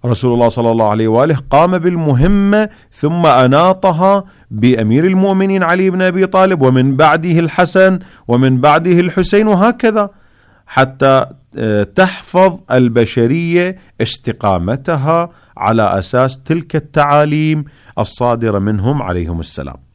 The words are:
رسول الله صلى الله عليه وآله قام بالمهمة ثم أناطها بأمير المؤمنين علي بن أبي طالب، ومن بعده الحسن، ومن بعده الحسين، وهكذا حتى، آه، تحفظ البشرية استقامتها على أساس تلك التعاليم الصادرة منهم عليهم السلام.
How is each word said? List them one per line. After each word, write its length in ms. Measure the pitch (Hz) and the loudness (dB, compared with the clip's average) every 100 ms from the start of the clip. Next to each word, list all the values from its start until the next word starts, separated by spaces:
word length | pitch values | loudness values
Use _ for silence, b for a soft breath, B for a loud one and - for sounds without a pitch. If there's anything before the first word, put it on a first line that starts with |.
| 123 | -4
رسول 280 | 120 127 | -2 0
الله 160 | 120 117 | 2 0
صلى 220 | 123 117 | 0 -2
الله 180 | 113 107 | 0 0
عليه 180 | 107 110 | 0 0
وآله 300 | 113 151 143 135 | 0 0 -2 0
قام 280 | 139 180 185 | 2 2 0
بالمهمة 920 | 175 170 156 123 165 202 196 208 214 b b | -2 -2 -2 0 2 2 2 0 -2 b b
ثم 340 | - 151 170 160 | -6 -4 0 2
أناطها 1000 | 127 127 143 180 185 190 160 190 202 196 b b | 4 4 4 2 2 -2 0 0 0 -4 b b
بأمير 540 | 110 117 117 107 123 175 | -2 0 2 0 2 2
المؤمنين 580 | 185 196 190 196 196 | 2 0 0 0 0
علي 260 | 170 180 190 | 0 0 0
بن 120 | 180 | 0
أبي 240 | 185 180 185 | -2 0 0
طالب، 360 | 190 190 180 | 2 2 2
ومن 340 | 131 127 131 135 | 2 2 0 2
بعده 440 | 156 160 175 165 | 2 2 0 -2
الحسن، 600 | 165 - 175 190 190 185 B B - | -2 -2 0 2 2 2 B B -4
ومن 340 | 120 131 127 | 0 2 2
بعده 380 | 143 156 175 175 | 2 2 2 2
الحسين، 480 | 175 185 185 202 214 | 0 -2 0 0 2
وهكذا 640 | 185 214 226 233 214 202 b b b b b _ | 2 0 2 0 0 -4 b b b b b _
حتى، 580 | - 135 135 135 135 135 - _ 120 | -2 -2 0 2 2 0 -10 _ -8
آه، 260 | 113 104 | -2 -2
تحفظ 760 | 101 - 185 - - 180 185 175 - | -2 0 0 -2 -4 0 0 0 -2
البشرية 1040 | 127 123 117 113 - 117 135 170 170 180 185 b _ | 0 2 0 -2 0 0 0 0 0 0 -6 b _
استقامتها 1300 | - - - - 104 92 87 135 135 156 143 165 170 b b - | -8 -6 -10 -4 -2 -2 -2 -4 -4 -4 0 -2 -2 b b -6
على 420 | 98 113 104 95 | -2 0 0 -2
أساس 400 | 92 123 131 131 | -2 -2 -2 -4
تلك 320 | - 165 160 156 | -6 -6 -4 -6
التعاليم 920 | 151 156 143 147 151 151 156 156 147 b b - | -4 -2 2 2 2 0 -2 -2 -6 b b -8
الصادرة 600 | 104 - 123 117 113 101 | -6 -4 -4 -2 -2 -2
منهم 420 | 98 107 107 143 | -2 -2 -2 -4
عليهم 380 | 98 90 82 82 | -4 -6 -6 -8
السلام. 380 | 76 - 69 62 _ | -10 -12 -14 -16 _